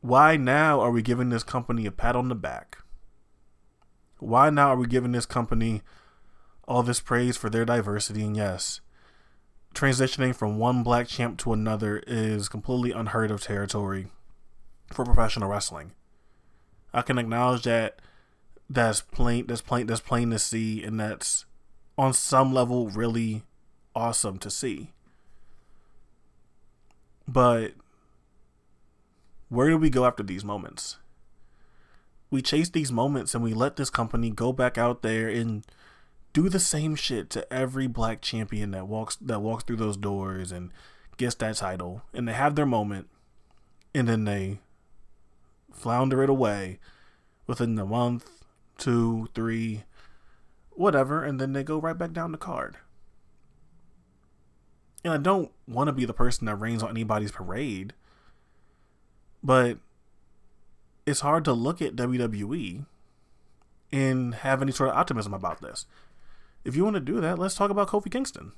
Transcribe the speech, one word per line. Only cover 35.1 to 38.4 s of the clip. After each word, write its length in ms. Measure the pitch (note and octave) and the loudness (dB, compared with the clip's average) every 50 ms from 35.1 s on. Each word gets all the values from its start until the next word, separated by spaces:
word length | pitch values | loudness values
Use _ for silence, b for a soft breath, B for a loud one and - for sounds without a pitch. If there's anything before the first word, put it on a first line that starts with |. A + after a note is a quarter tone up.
| A2 A2 A2+ A2+ | 0 0 -2 -2
and 380 | G#2 A#2 A#2 A#2 A2 G#2 G#2 b b b b b b b b b b b b - | -2 -2 -2 -2 -4 -6 -8 b b b b b b b b b b b b -4
do 160 | _ D#3 D#3+ F#3+ | _ 2 2 2
the 120 | F3+ F#3+ | 2 2
same 340 | E3 - - D3+ D3+ D#3 D#3 | 0 0 0 0 0 -2 -2
shit 380 | D3 - - B2+ A2 F2 - | -2 -4 -4 -4 -4 -6 -6
to 200 | - - - - | -8 -8 -8 -6
every 360 | - B2+ C3 B2+ C3 C3+ C3+ B2+ | -4 -2 -2 -2 -2 -2 -4 -2
black 340 | A#2 - A#2 A2+ A2+ - | -2 0 0 0 -2 -4
champion 480 | - - - A2+ | -6 -6 -4 -4